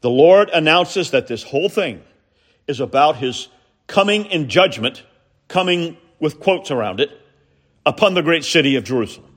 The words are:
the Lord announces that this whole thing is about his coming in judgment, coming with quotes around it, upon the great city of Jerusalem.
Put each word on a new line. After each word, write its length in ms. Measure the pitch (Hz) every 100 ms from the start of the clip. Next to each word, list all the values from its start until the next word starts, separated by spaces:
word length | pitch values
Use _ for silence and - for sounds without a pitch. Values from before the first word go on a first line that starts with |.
the 80 | 120
Lord 400 | 127 160 196 202
announces 640 | 175 156 170 170 190 165
that 160 | 131 120
this 160 | 117
whole 260 | - 139 190
thing 320 | - 170 - _ _ _ _ _ _ -
is 120 | 131
about 380 | 131 135 151 139
his 320 | 127 120 - _ _ _ -
coming 400 | - 202 208 208
in 240 | 180 135
judgment, 540 | 170 190 - 120 - - _ _ _ _
coming 500 | 180 180 175 170 165 _ _
with 200 | 156 -
quotes 320 | - 185 -
around 280 | 131 107 92
it, 120 | 143 - _ _ _ _ _ _ -
upon 300 | - 208 180
the 80 |
great 200 | 156 165
city 320 | 139 170 139 135
of 80 |
Jerusalem. 480 | 110 127 101 - -